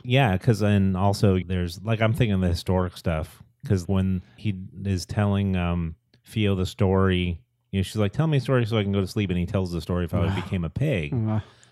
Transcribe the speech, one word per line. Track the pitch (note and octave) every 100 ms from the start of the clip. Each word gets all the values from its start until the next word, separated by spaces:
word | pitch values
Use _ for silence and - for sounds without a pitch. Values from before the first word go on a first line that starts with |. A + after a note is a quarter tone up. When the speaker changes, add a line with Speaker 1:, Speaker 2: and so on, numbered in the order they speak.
| B2
Speaker 1:
Yeah, | B2+ C3 F#2
'cause, | - G#2
and | G#2 G2+ G2 F#2
also | G2+ G2 G#2 F#2 F2
there's, | F#2 F2 F2+
like, | G2 A2
I'm | A2+
thinking | A2+ A#2+ F#2+
of |
the | F#2
historic | F2 - F#2 F2+ -
stuff, | - D#2 D#2 - - _ C#3
'cause | G2+ E2+
when | F#2+ F#2+ F#2 - -
he | A2 F#2+ F#2+ - G2+
is | F#2+ -
telling, | - G2+ G2 G2 F#2
um, | F2 F2 E2 E2 _ _
Fio | - A2 G#2 F#2+
the | F#2
story, | - G2 F#2+ F#2+ F#2 F2 E2 _ _ _
you | G2
know, |
she's | F#2+ A2
like, | G2+
"Tell | - D#3+
me | D3
a |
story | B2 C3 A2+
so | A2
I |
can | G2
go | G2
to | F#2+
sleep," | - G2+
and | F2
he | F2
tells | G2+ F#2
the | E2+
story | - F2+
of | E2+
how | - G2+
he | G2
Speaker 2:
<sighs> |
Speaker 1:
became | F2 F#2+ E2
a |
pig. | - D3+ A2 D2+
Speaker 2:
Uh. | B2 A2 A2 - - _